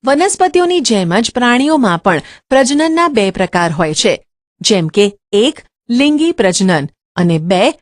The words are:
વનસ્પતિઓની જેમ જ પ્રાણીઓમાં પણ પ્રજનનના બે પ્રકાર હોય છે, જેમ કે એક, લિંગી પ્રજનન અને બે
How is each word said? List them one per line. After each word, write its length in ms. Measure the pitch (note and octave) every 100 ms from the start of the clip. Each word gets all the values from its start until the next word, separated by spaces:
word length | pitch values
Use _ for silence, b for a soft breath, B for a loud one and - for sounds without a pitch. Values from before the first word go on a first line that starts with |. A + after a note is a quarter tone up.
| -
વનસ્પતિઓની 760 | C#4+ F#4 - F#4 F4+ F4+ F4+
જેમ 380 | C4 G#3+ F3 F#3
જ 120 | A#3
પ્રાણીઓમાં 680 | - A#3+ B3 C#4+ D#4+ A3+ E3+
પણ 220 | G3 E3 B B _
પ્રજનનના 580 | C4+ B3+ C#4+ D#4+ D#4+ F4
બે 240 | B3 G3
પ્રકાર 400 | F#3 F#3 F3+ E3+
હોય 220 | D#3 E3
છે, 320 | D3+ G#3+ C#3+ _ _ _ _
જેમ 260 | - G3+ D#3+
કે 260 | G3+ G3+ G3+ _
એક, 300 | G3+ B3 - _ _ _
લિંગી 420 | A#3+ C#4+ D4+ D#4+
પ્રજનન 580 | F4 G3 F3+ F#3+ E3 C#3 _ _ -
અને 220 | F3 E3
બે 360 | E3 F#3 A#3+ D#4+